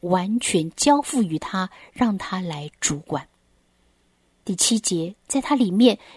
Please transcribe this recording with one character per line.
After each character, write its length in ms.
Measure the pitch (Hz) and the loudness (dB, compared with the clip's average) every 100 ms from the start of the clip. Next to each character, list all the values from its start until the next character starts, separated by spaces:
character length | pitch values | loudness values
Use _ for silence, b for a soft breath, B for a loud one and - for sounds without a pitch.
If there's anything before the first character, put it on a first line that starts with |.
完 380 | 175 185 190 233 | 0 0 0 -2
全 300 | - 233 165 | 0 0 0
交 300 | - 294 285 | 0 2 2
付 220 | - 262 | 2 0
于 160 | 185 156 | 0 -2
他， 300 | - 190 185 b b | -4 -6 -6 b b
让 260 | - 240 196 | -2 -2 -2
他 220 | - 185 | -4 -6
来 300 | 180 151 151 - | -6 -8 -12 -6
主 200 | - 147 | -4 -4
管。 280 | - 143 - _ _ _ _ _ _ _ _ _ _ _ - | -6 -8 -8 _ _ _ _ _ _ _ _ _ _ _ -8
第 100 | 180 | -2
七 220 | - 226 | 0 0
节， 360 | - 170 165 - - | 0 -2 -4 -8 -6
在 140 | 269 | -4
他 140 | - 285 | 0 2
里 160 | 208 | 2
面 260 | 190 247 208 b | 6 4 4 b